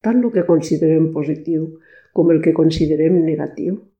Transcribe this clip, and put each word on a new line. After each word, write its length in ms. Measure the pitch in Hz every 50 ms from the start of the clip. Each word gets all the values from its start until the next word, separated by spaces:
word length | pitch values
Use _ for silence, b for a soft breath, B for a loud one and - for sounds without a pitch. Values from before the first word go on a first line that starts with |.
| -
Tant 200 | 220 233 254 240
el 100 | 226 226
que 120 | 190 170
considerem 640 | - 170 156 - - 156 151 160 156 160 160 165 156 156
positiu 540 | 151 147 151 151 - - 170 165 156 160 156 B B B B B B B B B
com 160 | - 175 170
el 100 | 165 156
que 140 | 160 170 160
considerem 600 | 165 160 160 160 - 165 151 156 151 160 165 185 175
negatiu. 560 | 160 160 156 151 147 - - - 180 180 190 - - _ _